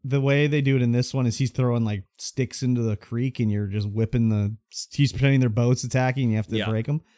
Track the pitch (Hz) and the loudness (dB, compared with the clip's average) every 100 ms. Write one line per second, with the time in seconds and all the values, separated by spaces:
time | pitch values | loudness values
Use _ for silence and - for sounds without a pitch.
0 | 131 139 135 139 147 147 135 135 120 120 | -2 0 2 2 2 2 2 2 2 2
1 | 120 135 127 110 131 - 127 120 110 104 | 0 0 0 0 -2 0 0 2 0 -4
2 | 98 _ - - 127 - 127 123 113 104 | -8 _ -12 -4 -4 -2 -2 0 0 -4
3 | - 117 131 127 110 104 104 101 104 107 | -6 -4 -4 -2 -2 0 -2 -4 -4 -2
4 | 110 123 113 107 101 107 _ - - - | 0 2 2 2 0 -4 _ -14 -12 0
5 | 143 - 139 135 127 110 120 127 127 131 | 0 2 2 4 2 2 2 0 0 0
6 | 127 127 127 110 107 113 104 110 113 147 | 0 0 0 0 -2 -2 -2 -2 -2 -4
7 | - | -6